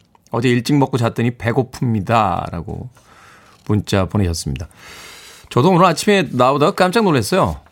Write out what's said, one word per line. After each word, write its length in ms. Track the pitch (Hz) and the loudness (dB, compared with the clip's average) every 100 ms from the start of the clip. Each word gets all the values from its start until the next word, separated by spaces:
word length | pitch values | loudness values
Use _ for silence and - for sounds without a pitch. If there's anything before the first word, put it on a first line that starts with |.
| _ _ _ | _ _ _
어제 180 | 117 127 | -2 0
일찍 280 | 123 117 147 | 0 0 0
먹고 200 | 131 117 | 0 0
잤더니 340 | 113 120 117 - | -2 -2 -4 -2
배고픕니다." 1120 | 117 123 - - 123 110 87 113 98 85 - | -2 -2 -4 -4 -2 -2 0 0 0 -2 -6
라고 380 | 85 80 85 123 - _ - - - _ _ - | -8 -10 -12 -14 -18 _ -20 -20 -20 _ _ -4
문자 380 | 104 - 101 87 | -2 0 -2 0
보내셨습니다. 640 | 104 90 85 73 78 85 - - - - - - - - | -2 -2 -4 -6 -8 -10 -18 -20 -20 -20 -20 -20 -20 -4
저도 200 | - 175 | 0 4
오늘 160 | 170 185 | 4 4
아침에 420 | - 214 202 - | 2 2 2 0
나오다가 420 | 123 127 143 160 | 2 2 2 0
깜짝 300 | - 185 233 | 2 0 2
놀랐어요. 540 | 196 135 101 185 107 73 - | 2 0 0 0 0 -4 -10